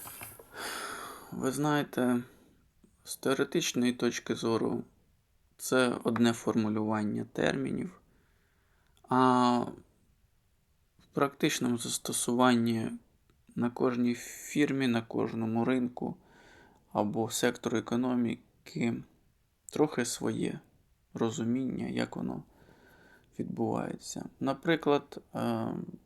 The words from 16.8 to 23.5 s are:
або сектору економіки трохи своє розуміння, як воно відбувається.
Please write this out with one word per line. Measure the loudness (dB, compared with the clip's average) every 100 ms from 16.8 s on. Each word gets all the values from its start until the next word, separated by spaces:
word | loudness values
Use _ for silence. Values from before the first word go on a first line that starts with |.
| _
або | 0 0 0 -2
сектору | 2 0 0 -2 -2
економіки | 0 0 0 0 0 -2 -10 _ -12 -2 -2 -2 -8 _ _ _ _ _ -6
трохи | 2 2 2 -2
своє | -2 -2 0 -2 -4 -12 _ _ _ _
розуміння, | -2 -2 0 0 0 -2 -4 -4
як | -2 -4 -4
воно | -6 -6 -10 -20 -20 -20 -20 -20 -20 -20 _ -8
відбувається. | -8